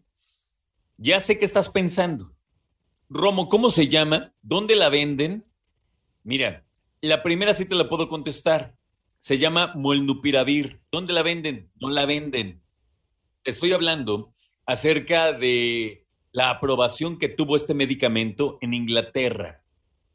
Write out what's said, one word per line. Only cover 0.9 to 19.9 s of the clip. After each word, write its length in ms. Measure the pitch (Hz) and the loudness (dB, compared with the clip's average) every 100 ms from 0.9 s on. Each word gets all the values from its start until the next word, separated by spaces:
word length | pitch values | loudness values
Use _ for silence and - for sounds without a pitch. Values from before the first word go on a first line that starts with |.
| - | -6
Ya 220 | 113 190 | 0 2
sé 220 | 190 208 | 2 0
que 40 | |
estás 240 | 196 208 185 | 2 0 0
pensando, 680 | 202 180 - 175 139 92 _ _ _ _ _ _ _ _ | 0 0 0 -2 -4 -10 _ _ _ _ _ _ _ _
"Romo, 400 | 139 190 190 180 | 0 2 2 2
¿cómo 200 | 208 240 | 4 4
se 200 | 170 143 | 4 4
llama? 440 | 156 151 156 - _ | 4 2 0 -4 _
¿Dónde 340 | 107 180 214 214 | -4 -2 2 4
la 140 | 156 | 4
venden?". 540 | 143 147 139 156 208 - _ _ _ _ _ _ _ | 2 0 -2 -4 -6 -14 _ _ _ _ _ _ _
Mira, 420 | 104 135 117 80 _ _ _ _ | -6 -2 -2 -6 _ _ _ _
la 240 | 156 156 | 0 0
primera 280 | 170 170 202 | 0 0 2
sí 120 | 202 | 0
te 100 | 185 | 0
la 140 | 185 - | 0 0
puedo 200 | 160 165 | -2 -4
contestar. 680 | 160 147 139 170 156 135 - _ _ _ _ | -6 -8 -4 0 0 -2 -16 _ _ _ _
Se 140 | - 135 | -2 0
llama 380 | 156 165 170 156 | 2 2 -2 -2
molnupiravir. 1040 | 139 143 139 135 147 135 127 147 123 - _ | 0 0 0 -2 0 2 2 0 -2 -10 _
¿Dónde 220 | 160 180 | -8 -2
la 100 | 170 | 0
venden? 480 | 160 170 156 120 - _ | 0 -2 -6 -8 -14 _
No 120 | 131 | -4
la 160 | 143 143 | -2 0
venden. 560 | 147 151 127 98 87 _ _ _ _ _ _ _ _ | -2 -2 -4 -4 -10 _ _ _ _ _ _ _ _
Te 80 | 135 | -8
estoy 220 | - 175 | -2 0
hablando 600 | 180 165 156 113 104 - _ _ _ | 2 2 0 -2 -4 -6 _ _ _
acerca 680 | - 127 151 151 - 165 160 | -4 0 2 2 2 2 2
de 760 | 131 127 123 120 117 110 104 _ _ _ | 2 0 2 2 -2 -4 -10 _ _ _
la 160 | 127 127 | -2 -2
aprobación 720 | 123 139 127 120 - 160 165 | 0 0 2 2 0 -6 -4
que 100 | 151 | -4
tuvo 260 | - 147 | -2 0
este 200 | 147 147 | 0 0
medicamento 840 | 143 135 135 123 113 110 98 143 - | -2 -2 0 0 0 -2 -2 -4 -4
en 100 | 120 | -4
Inglaterra. 880 | 120 113 113 113 135 127 113 85 - _ _ _ | -4 0 -2 0 -2 -2 -4 -10 -16 _ _ _